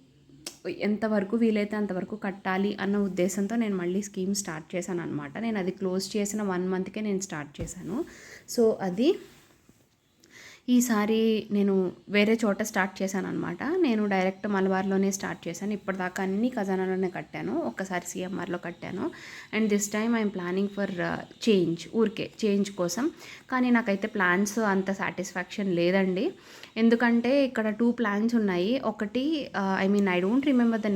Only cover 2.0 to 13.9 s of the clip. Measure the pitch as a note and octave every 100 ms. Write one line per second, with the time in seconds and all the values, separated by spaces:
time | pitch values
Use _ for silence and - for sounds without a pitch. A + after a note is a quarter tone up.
2 | F#3 G#3+ G3+ G3 G3 F#3+ G3+ G3+ G3 G3+
3 | G3 F3+ F3+ G3 G3 A#3 A3 F#3 F3 F#3
4 | G3+ G3 F#3 G3 - D#3+ D#3+ F3+ F3 F3
5 | E3 D3 C#3+ C#3+ A3+ G#3+ F#3 - F#3+ F#3
6 | F#3+ G#3+ G3+ G#3+ G#3 F3+ F#3 F#3 F#3 A3
7 | G#3+ F#3+ F#3+ D#3 C#3+ - D#3 F3+ E3 A#3+
8 | F4 - - - - - A3 - F#3+ F#3
9 | C#4 G4+ - - - _ _ _ _ _
10 | _ _ - - - - - B3 A#3+ G#3+
11 | G#3 A3 A3+ A3 - G#3 G3+ F#3+ F#3 -
12 | - G3+ G#3+ A3+ G#3+ G3 G#3+ G3+ F#3+ -
13 | F#3+ F#3+ F#3 F3 E3+ F3 A#3+ F#4 D4+